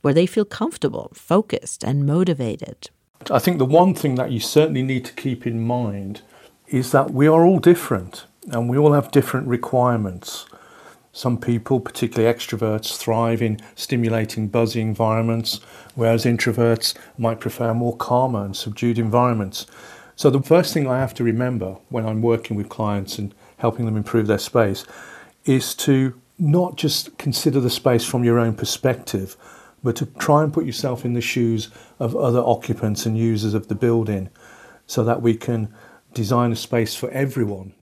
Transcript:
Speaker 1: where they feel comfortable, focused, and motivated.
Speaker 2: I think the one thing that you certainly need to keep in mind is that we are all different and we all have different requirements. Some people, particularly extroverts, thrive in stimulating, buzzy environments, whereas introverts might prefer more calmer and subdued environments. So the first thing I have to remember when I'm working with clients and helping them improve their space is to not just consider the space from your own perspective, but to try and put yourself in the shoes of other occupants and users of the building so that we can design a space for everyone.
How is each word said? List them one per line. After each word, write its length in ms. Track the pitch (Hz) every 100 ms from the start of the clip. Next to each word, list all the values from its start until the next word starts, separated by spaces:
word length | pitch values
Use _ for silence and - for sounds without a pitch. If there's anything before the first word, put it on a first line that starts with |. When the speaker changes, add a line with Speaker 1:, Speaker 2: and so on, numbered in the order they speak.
Speaker 1:
where 140 | 143
they 100 | 143
feel 220 | 180 - 208
comfortable, 640 | - 269 - - - -
focused, 680 | - - 180 214 - - -
and 220 | - 139 143
motivated. 800 | 156 185 143 120 - - - - _ _ _ -
Speaker 2:
I 80 | 135
think 200 | - 175
the 60 |
one 300 | 131 156 185
thing 220 | 175 147 123
that 160 | 127
you 80 | 117
certainly 420 | - 147 156 139
need 220 | 131 131 127
to 60 |
keep 340 | - 135 123 -
in 200 | 113 113
mind 540 | 123 117 101 98 104 - - - _ _
is 240 | 131 127
that 200 | 143 135
we 140 | 131 147
are 180 | 160
all 140 | 170 185
different 680 | - 170 - 101 90 - - _ -
and 180 | 120 117
we 80 | 131
all 160 | 151
have 180 | 147 -
different 380 | 147 - 127 143
requirements. 960 | 120 - 131 123 120 101 90 - - - - - - - - _
Some 260 | - 127 120
people, 420 | - 120 110 131
particularly 520 | - - 117 - 113
extroverts, 640 | 117 - 110 110 107 107 -
thrive 440 | - 113 117 113
in 200 | 113 107 - -
stimulating, 720 | - 127 113 110 110 - 107
buzzy 320 | 120 113 117
environments, 800 | 110 107 113 110 113 113 110 - - - -
whereas 300 | - 113 117
introverts 720 | 120 117 - 110 117 113 - - - -
might 240 | 113 113
prefer 320 | - - 117
more 240 | 113 120 117
calmer 480 | - 123 131 113
and 120 | 101 98
subdued 420 | - 104 120 117
environments. 680 | 113 120 123 113 98 - - - - - - -
So 120 | 151
the 140 | 135
first 320 | 135 160 175
thing 120 | 165 139
I 120 | 127
have 160 | 131
to 100 | -
remember 540 | 117 110 127 120 92 95 _
when 160 | 123
I'm 160 | 110 110
working 360 | 117 113 113 104
with 120 | 104
clients 500 | - 107 104 95 -
and 160 | 98 - - _
helping 280 | 120 - 113
them 100 | 110
improve 300 | 104 117 104
their 120 | 104
space 460 | - 123 107 98 - - - - - _
is 300 | - 131 - -
to 440 | - 135 131 123 _ _
not 380 | 160 165 180 -
just 400 | 156 - - _
consider 440 | - 123 - 139
the 100 | 123
space 340 | - - 123
from 200 | - 127
your 140 | 120 117
own 160 | 117
perspective, 840 | 113 120 - 135 123 - 101 95 - - - - _
but 100 | 127 117
to 100 | 123
try 360 | - - 147
and 100 | 156
put 120 | 151
yourself 400 | 156 117 139 123
in 80 | 123
the 80 | 120
shoes 480 | 117 - 117 113 107 - - _
of 160 | 117 -
other 240 | 131 120
occupants 680 | 123 113 - 113 110 104 117
and 100 | 110
users 380 | 113 110 107
of 140 | 107 107
the 60 |
building 560 | 101 120 117 110 101 95 _ - - - - _
so 180 | -
that 180 | 113 117
we 140 | 117 113
can 360 | - 117 107 - - - _
design 360 | - 104 120 123
a 60 | 113
space 400 | - 120 110 -
for 140 | 127
everyone. 640 | 135 139 131 107 98 95 -